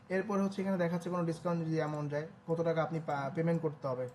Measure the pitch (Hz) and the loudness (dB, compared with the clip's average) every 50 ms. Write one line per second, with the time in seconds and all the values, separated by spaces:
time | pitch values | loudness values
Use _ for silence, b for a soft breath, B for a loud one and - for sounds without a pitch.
0 | B - 180 190 196 220 202 196 196 196 196 196 185 196 190 175 175 165 180 170 | B -2 0 0 2 2 2 2 2 2 0 0 0 0 2 2 2 2 0 0
1 | - 175 180 180 170 165 160 - - 175 170 170 160 160 160 156 151 147 151 147 | -2 -2 -2 0 0 0 -2 -2 0 0 0 0 0 0 0 0 0 0 -2 -2
2 | 147 143 147 147 156 - - - - 170 165 170 165 165 160 160 151 - 165 156 | -2 -2 -2 -2 -4 -4 -12 -12 -4 -2 0 0 2 2 2 2 2 0 0 -4
3 | - 156 143 139 139 135 135 165 160 170 170 160 160 151 147 - - 135 127 127 | -2 -2 -2 -2 -2 -2 -2 0 2 2 2 2 0 -2 -4 -2 -4 -4 -2 -2
4 | 127 123 | -4 -6